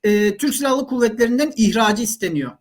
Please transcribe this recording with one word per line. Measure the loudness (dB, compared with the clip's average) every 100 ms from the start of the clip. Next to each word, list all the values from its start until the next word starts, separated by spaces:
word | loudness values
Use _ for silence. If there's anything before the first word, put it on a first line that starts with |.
e, | 2 2 2 0
Türk | -4
Silahlı | -2 0 0 -2
Kuvvetleri'nden | 0 0 2 0 2 -2 2
ihracı | 2 2 0 0
isteniyor. | -4 -4 -4 -4 -6 -10